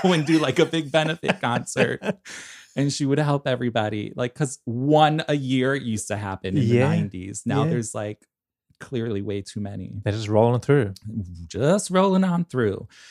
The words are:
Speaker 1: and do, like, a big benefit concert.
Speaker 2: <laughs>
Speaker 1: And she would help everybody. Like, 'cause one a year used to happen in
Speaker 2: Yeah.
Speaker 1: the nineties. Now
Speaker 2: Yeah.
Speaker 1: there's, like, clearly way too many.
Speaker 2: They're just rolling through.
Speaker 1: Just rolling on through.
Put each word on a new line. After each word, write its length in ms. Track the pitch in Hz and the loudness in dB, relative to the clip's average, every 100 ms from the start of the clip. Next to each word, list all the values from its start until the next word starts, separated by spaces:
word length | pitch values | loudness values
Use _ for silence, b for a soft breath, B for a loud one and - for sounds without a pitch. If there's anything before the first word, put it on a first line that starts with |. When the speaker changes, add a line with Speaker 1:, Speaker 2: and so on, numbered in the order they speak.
Speaker 1:
and 200 | 185 170 | 6 4
do, 140 | 147 160 | 4 4
like, 220 | 143 147 | 4 2
a 40 | 156 | 2
big 260 | 165 143 | 0 0
benefit 480 | 156 156 160 - - | 0 0 -2 -4 -2
concert. 600 | 120 120 - 131 123 - | -2 -2 -2 0 0 0
Speaker 2:
<laughs> 140 | 208 - B B B B B - | -6 -8 B B B B B -2
Speaker 1:
And 160 | 143 | -2
she 140 | 139 139 | 0 0
would 140 | 139 | 2
help 260 | 147 143 143 | 2 0 0
everybody. 680 | 127 123 117 107 107 110 - | -2 0 0 -2 -4 -6 -6
Like, 180 | 123 | -6
'cause 240 | - 143 - | -4 -6 -4
one 580 | - 117 139 151 151 156 156 | -8 -4 4 6 6 4 0
a 60 | 147 | -2
year 400 | 131 131 131 139 | 0 0 2 0
used 320 | 123 107 - | -2 -6 -4
to 80 | 104 | -6
happen 400 | 101 95 95 98 | -6 -6 -2 0
in 80 | |
Speaker 2:
Yeah. 240 | 117 120 139 | 2 4 4
Speaker 1:
the 80 | 165 | 2
nineties. 460 | 101 90 95 104 117 | -2 -6 -10 -8 -2
Now 160 | 104 | 0
Speaker 2:
Yeah. 80 | 156 | 0
Speaker 1:
there's, 240 | 139 107 | 0 -4
like, 320 | 110 107 104 _ _ _ _ _ _ | -6 -8 -10 _ _ _ _ _ _
clearly 420 | - 123 117 101 | -8 -6 -4 -4
way 200 | 104 101 | -4 -6
too 180 | - 104 | -8 -10
many. 320 | 101 101 95 104 | -8 -8 -10 -6
Speaker 2:
They're 100 | 104 | -4
just 140 | 107 107 | -2 2
rolling 340 | 107 117 123 | 4 6 4
through. 340 | - 143 101 92 104 113 90 85 85 | 2 2 2 -4 -8 -8 -8 -12 -10
Speaker 1:
Just 420 | 92 143 202 - | -2 2 2 2
rolling 340 | 185 196 190 | 2 4 2
on 200 | 190 175 | 2 0
through. 440 | 170 127 107 98 - b b | -2 0 0 -2 -10 b b